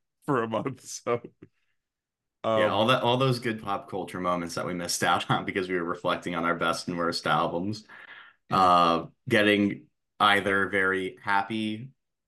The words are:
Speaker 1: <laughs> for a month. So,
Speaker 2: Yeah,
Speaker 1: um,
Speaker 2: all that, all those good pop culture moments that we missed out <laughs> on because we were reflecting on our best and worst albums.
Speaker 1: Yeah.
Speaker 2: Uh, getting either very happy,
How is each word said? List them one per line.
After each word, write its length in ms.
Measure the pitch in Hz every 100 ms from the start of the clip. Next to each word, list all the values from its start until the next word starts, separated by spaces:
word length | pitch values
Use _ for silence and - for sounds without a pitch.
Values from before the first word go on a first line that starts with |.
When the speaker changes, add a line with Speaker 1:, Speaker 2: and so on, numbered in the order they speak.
Speaker 1:
<laughs> 220 | _ _ -
for 180 | 131
a 40 | 113
month. 340 | 110 135 127 -
So, 360 | - - 120 - _ - _ _ _ _ _ _ _ _ _
Speaker 2:
Yeah, 220 | 113 110 107
Speaker 1:
um, 60 |
Speaker 2:
all 160 | 101 110
that, 160 | 127
all 140 | 120 123
those 220 | 131 117
good 220 | 117 110
pop 280 | 101 98 -
culture 300 | 98 85 92
moments 360 | 90 90 85 85
that 100 | -
we 80 |
missed 300 | 90 85 -
out 260 | 90 90 -
<laughs> 0 |
on 140 | 104 95
because 220 | 98 92
we 80 | 92
were 80 |
reflecting 520 | 85 87 90 85 - 87
on 100 | 85
our 100 | 82
best 320 | 82 78 -
and 100 | 87
worst 300 | 85 82 85
albums. 580 | 78 82 85 98 107 - - - - - _ -
Speaker 1:
Yeah. 80 | 95
Speaker 2:
Uh, 440 | 92 87 85 82 82 _ -
getting 540 | 110 104 104 101 - - _ _ -
either 480 | 104 101 98 98 95
very 500 | 98 95 95 92 -
happy, 640 | 104 101 98 110 110 107 135 _ _ _